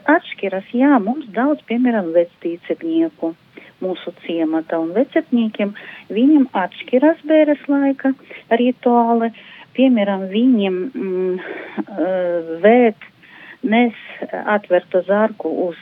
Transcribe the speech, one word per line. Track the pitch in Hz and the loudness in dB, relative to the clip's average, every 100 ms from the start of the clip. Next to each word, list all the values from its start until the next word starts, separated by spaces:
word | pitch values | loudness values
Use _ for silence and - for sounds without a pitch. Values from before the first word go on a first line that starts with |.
atšķiras, | - 339 - - 196 190 - | 2 0 0 -10 -8 -8 -6
jā, | 240 277 262 | 0 4 4
mums | 190 294 247 | 2 -6 -6
daudz, | 190 277 294 | -2 0 -2
piemēram, | - 233 254 220 165 | -4 0 0 0 0
vectīceknieku | 170 - _ 170 170 - 160 165 165 165 - 165 165 _ - - - | 0 0 _ -8 -8 -8 -6 -2 0 0 -2 -8 -8 _ -20 -20 -10
mūsu | 185 175 - 180 | -8 -8 -10 -12
ciemata | - 165 160 160 160 170 | -8 -4 -2 -4 -4 -4
un | 165 | -4
vecetniekiem, | 190 285 330 302 240 220 214 202 208 - - - | -6 -6 -6 -2 -2 -2 -4 -8 -8 -18 -20 -8
viņiem | 196 269 302 247 | 0 4 4 2
atšķiras | 208 180 - - 254 294 320 | -2 -6 -8 -2 2 2 0
Beres | 294 311 302 285 | 2 4 4 0
laika | - 285 277 269 269 262 - - - | -2 0 0 0 -2 -4 -8 -16 -2
rituāli. | 233 247 - 247 240 233 233 226 - - - - | 0 0 0 2 2 2 2 0 -6 -18 -20 -8
Piemēram, | - 262 233 202 190 190 | 2 4 4 2 -2 -2
viņiem, | 208 262 226 196 185 180 | 2 4 4 2 -2 -4
mm, | - 190 185 185 185 - - - - | -6 -4 -2 -2 -4 -6 -12 -12 -10
e, | - 196 175 185 175 170 165 165 | -8 -4 -2 -2 -2 -4 -6 0
vēt | 202 240 233 - - _ - - - - | 4 6 4 0 -12 _ -20 -20 -20 -8
nes | - 226 240 - - - - 185 | -2 2 0 -2 -16 -14 -10 -8
atvertu | - 208 - 180 - 185 | -2 -2 0 -2 0 -2
zarku | 180 202 226 214 160 - | 0 0 0 -2 -6 -4
uz | 175 165 | -4 -6